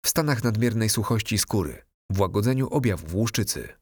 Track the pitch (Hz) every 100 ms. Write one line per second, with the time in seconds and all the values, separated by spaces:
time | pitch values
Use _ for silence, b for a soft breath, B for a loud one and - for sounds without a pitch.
0 | - - 151 127 117 107 120 113 110 110
1 | 101 113 - 104 - 107 78 - _ _
2 | _ 98 95 104 107 131 135 - 123 90
3 | 78 90 117 - 101 - 60 -